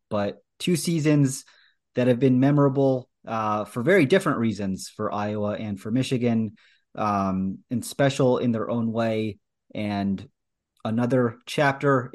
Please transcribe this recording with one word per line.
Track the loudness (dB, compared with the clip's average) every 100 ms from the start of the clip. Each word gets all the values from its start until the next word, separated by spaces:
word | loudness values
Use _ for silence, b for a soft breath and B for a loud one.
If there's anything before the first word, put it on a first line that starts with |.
| _
but | -4 -4 -6 _ _
two | -2 -2
seasons | 0 0 2 4 2 -2 b b b b _
that | 0 2
have | 4
been | 4 4
memorable, | 4 4 4 4 2 0 -4 _ -8
uh, | -4 -2 -2 -4
for | -2
very | 2 4 4
different | 2 2 0
reasons | -2 -2 -4 -6 -8
for | -6 -4
Iowa | -2 -4 -2 -4
and | -4 -6 -8
for | -2
Michigan, | -2 0 0 0 0 -2 b b b _
um, | -4 -2 0 0 -2 -4 -6 _
and | -8
special | -6 0 0 2 2 2
in | 0
their | -2 -2
own | -4 -2
way, | -2 -2 -2 -4 -8 _ _ _
and | -8 -4 -2 -2 -4 -8 _ _ _ _ _
another | -4 -2 2 2 0 -2 -8
chapter | 0 0 2 2 2 0